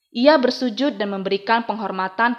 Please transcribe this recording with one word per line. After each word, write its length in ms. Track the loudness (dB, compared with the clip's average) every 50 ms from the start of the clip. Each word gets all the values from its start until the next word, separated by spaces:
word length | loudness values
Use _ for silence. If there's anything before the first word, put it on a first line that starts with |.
| _ _
Ia 320 | _ 4 6 6 6 6
bersujud 560 | 4 0 0 0 -4 -4 -2 0 -2 -2 -2
dan 160 | -2 -6 -4 -4
memberikan 480 | -4 -2 -2 -2 -2 0 0 0 0
penghormatan 720 | 0 -4 -6 -6 -6 -6 -4 -4 -6 -6 -2 0 0 0 0